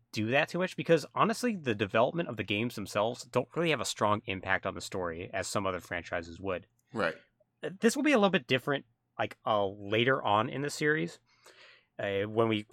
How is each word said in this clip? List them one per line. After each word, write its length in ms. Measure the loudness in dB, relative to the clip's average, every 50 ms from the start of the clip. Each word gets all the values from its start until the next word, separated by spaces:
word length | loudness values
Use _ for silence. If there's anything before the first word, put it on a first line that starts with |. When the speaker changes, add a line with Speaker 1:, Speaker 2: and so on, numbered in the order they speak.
| _ _
Speaker 1:
do 160 | -4 -4 0 2
that 180 | 2 2 2 2
too 80 | 0 -2
much 160 | -4 -4 -4
because, 300 | -4 2 4 4 4 4 2 0
honestly, 400 | 2 2 2 2 0 -2 -2 -4
the 200 | -2 -2 -2 0
development 540 | 0 0 2 4 4 4 4 2 0 -4 -4
of 80 | -4 -6
the 60 | -4
games 320 | -2 -2 0 0 -2 -4
themselves 480 | -6 -8 -4 -2 0 0 0 -2 -6 -8
don't 240 | -4 -2 -2 -2 -2 -2
really 140 | -2 0 0
have 120 | 0 0
a 40 | -2
strong 360 | -4 -2 0 2 2 2 2 0
impact 400 | -4 -6 -4 -2 0 0 0 0
on 80 | -2 -6
the 60 | -6
story 480 | -8 -8 -6 -4 -4 -4 -4 -6 -8 -6 -6
as 140 | -6 -4 -2
some 180 | -2 -2 0 -2
other 120 | -2 -4
franchises 600 | -6 -6 -8 -8 -6 -6 -6 -6 -6 -8 -12 -8
would. 260 | -6 -4 -4 -6 -6 _ _ _ _ _ -4
Speaker 2:
Right. 200 | -2 -2 -2 -2 -4 -12 _ _ _ _ _ _ _ -12
Speaker 1:
Uh, 60 | -12 -4 0
this 160 | 2 2 2
will 80 | 2 2
be 80 | 4
a 60 | 4 4
little 120 | 4 4
bit 160 | 2 2 0 0
different, 380 | 0 0 0 0 -2 -2 -4 _ _ _ _ _ _ -4
like, 200 | -4 -4 -6 -6 -2
uh, 200 | 0 2 2 2 2
later 540 | -2 -4 -4 0 2 2 4 4 2 2 2
on 260 | 4 4 4 4 2
in 120 | -2 -4 -6
the 60 | -6
series, 480 | -4 -2 0 0 0 0 -2 -6 -8 -12 _ _ _ _ _ -20 -20 -20 -20 -20 -20 _ _ _ _ -6
uh, 220 | -4 -2 0 0 -2
when 260 | 0 2 2 2 4
we, 160 | 2 0 0 2